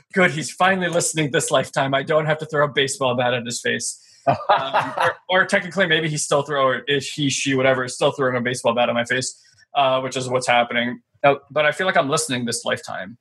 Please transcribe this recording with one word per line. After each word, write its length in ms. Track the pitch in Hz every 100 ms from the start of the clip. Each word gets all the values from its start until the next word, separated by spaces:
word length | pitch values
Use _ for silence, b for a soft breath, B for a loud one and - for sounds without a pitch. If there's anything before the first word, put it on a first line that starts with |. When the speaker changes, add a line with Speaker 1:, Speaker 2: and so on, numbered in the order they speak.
| _
Speaker 1:
good, 180 | 196 139
he's 180 | 147 -
finally 380 | - 185 190 175
listening 440 | 170 165 160 151
this 200 | 147 -
lifetime. 420 | 143 131 - 135
I 100 | 135
don't 220 | 139 156 156
have 120 | 156
to 80 | 156
throw 180 | 151 147
a 40 |
baseball 460 | 143 135 - 131 123
bat 160 | 123
at 120 | 123 117
his 140 | 120
face." 400 | 120 117 - - b b b
Speaker 2:
<laughs> 20 | 123 -
Speaker 1:
Um, 440 | 196 135 208 269 190
or, 180 | 170 - _
or 160 | 185 185
technically, 420 | 196 180 170 185
maybe 200 | 160 160
he's 160 | 151
still 200 | - 147
throwing, 380 | 143 143 135 123 123
if 180 | 143 131
he, 200 | - 143
she, 240 | 131 139 135
whatever, 280 | 131 131
is 120 | 123 -
still 160 | 147
throwing 240 | 139 131 127
a 40 |
baseball 320 | 120 120 120
bat 140 | 113 120
at 60 | 117
my 80 |
face, 340 | 120 127 123 - b b b 143
uh, 240 | 135 131
which 160 | 131 135
is 140 | 127
what's 180 | 127 127
happening. 540 | 120 120 120 120 120 _ _
Uh, 120 | 143 139 -
but 160 | 135 151
I 60 |
feel 160 | 147 190
like 100 | 180
I'm 100 | 143
listening 380 | 156 156 123 120
this 180 | 117
lifetime, 540 | 117 120 - - 95 117